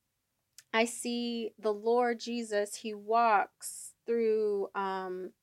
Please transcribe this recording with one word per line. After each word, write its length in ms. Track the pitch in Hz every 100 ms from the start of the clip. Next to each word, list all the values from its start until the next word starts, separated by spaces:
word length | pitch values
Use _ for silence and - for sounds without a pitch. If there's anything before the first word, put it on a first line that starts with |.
| _ _ _ _ _ - _
I 140 | 226 233
see 680 | - 240 240 240 233 220 -
the 140 | 214
Lord 460 | 208 220 240 240 233
Jesus, 560 | - 240 226 208 202 -
he 180 | 226
walks 1000 | 208 208 226 233 202 - _ - - - - -
through, 640 | 233 226 220 214 202 196
um, 580 | 196 196 190 185 185 185 -